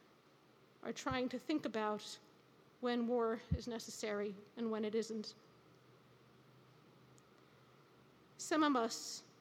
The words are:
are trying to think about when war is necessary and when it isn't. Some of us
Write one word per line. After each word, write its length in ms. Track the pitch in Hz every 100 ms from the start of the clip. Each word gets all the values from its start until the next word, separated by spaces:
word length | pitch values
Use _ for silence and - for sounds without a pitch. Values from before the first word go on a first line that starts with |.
| - - - - - - - -
are 100 | -
trying 340 | 233 - 262 247
to 80 | 247
think 280 | - 302 294
about 380 | 220 214 214 - - - - - - - -
when 260 | 247 240 233
war 320 | 240 226 226 - 254
is 100 | 240
necessary 680 | 226 - - 220 208 208 196 208 -
and 120 | 226
when 160 | 220 220
it 100 | 220
isn't. 380 | 220 220 208 - - - - - - - - - - - - - - - - - - - - - - - - - - - - - - -
Some 260 | - 311
of 120 | 302 254
us 480 | 226 - - - - -